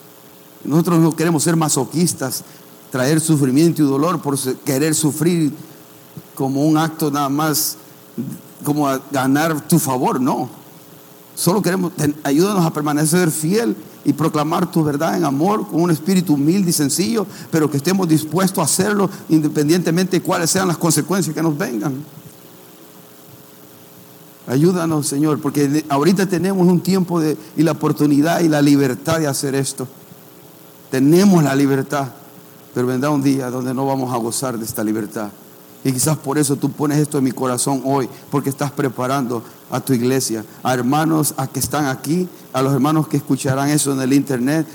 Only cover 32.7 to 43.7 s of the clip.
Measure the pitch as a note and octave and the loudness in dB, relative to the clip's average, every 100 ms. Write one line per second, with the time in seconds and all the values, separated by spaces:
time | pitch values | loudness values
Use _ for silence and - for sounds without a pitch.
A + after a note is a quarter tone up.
32.7 | B2 B2 B2+ C#3+ D3 C3+ C3+ B2+ B2+ B2+ | -4 -2 0 0 2 2 0 -2 -6 -4
33.7 | B2 C#3 C3+ B2+ B2 A2+ A2+ C3 A#2 A2+ | -2 -2 -2 -2 -4 -4 -4 -4 -6 -6
34.7 | - G#2+ A2 G#2 A2+ G#2 - - - - | -4 -2 -2 -4 -8 -10 -12 -20 -20 -20
35.7 | - C3+ B2+ D#3 D3 C3+ C#3+ D3 C#3 C#3 | -6 -4 0 0 -2 -2 -2 0 0 -2
36.7 | - D3 C#3+ D3 D3 C3 A#2+ B2+ B2 - | -2 0 0 0 0 -2 -2 -2 -2 -2
37.7 | C3+ C3 C#3 A#2 - - C#3+ C3+ C3+ D3 | -2 -2 -2 -2 -8 -6 -4 -2 -4 -6
38.7 | C#3 C#3+ A2+ B2+ C#3 A#2 A#2+ - - - | -2 -4 -4 -4 -2 -2 -6 -8 -18 -8
39.7 | B2 - B2+ B2 C3 B2+ A2 G#2 - A#2 | -6 -2 0 2 0 -2 -6 -8 -8 -2
40.7 | B2+ A#2+ D3 D#3+ D#3+ D3 - C3 C3+ A#2+ | 0 0 0 2 0 0 -4 -6 -6 -4
41.7 | D3 C#3+ C3 C#3 E3+ F3+ - - C3 C3+ | -2 -4 -4 -2 -2 -2 -8 -8 -2 0
42.7 | C#3 C#3+ D#3+ D3+ C#3+ - C3+ C#3 C3+ C#3 | 2 2 2 0 -2 -2 -2 0 0 0